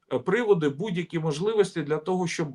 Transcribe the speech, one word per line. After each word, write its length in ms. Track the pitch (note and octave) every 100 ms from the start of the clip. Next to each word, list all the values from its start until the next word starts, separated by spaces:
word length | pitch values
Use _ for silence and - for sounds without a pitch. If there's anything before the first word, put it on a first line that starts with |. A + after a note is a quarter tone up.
| -
е, 60 | B2
приводи, 500 | F#3 A3 A3 F3+ D3+
будь-які 500 | C3+ G#3+ F3 E3 E3+
можливості 640 | D#3+ C#3+ G#3 A3 F#3+ E3+
для 160 | C#3+ D3+
того, 300 | F#3+ F#3 E3+
щоб 200 | - D3+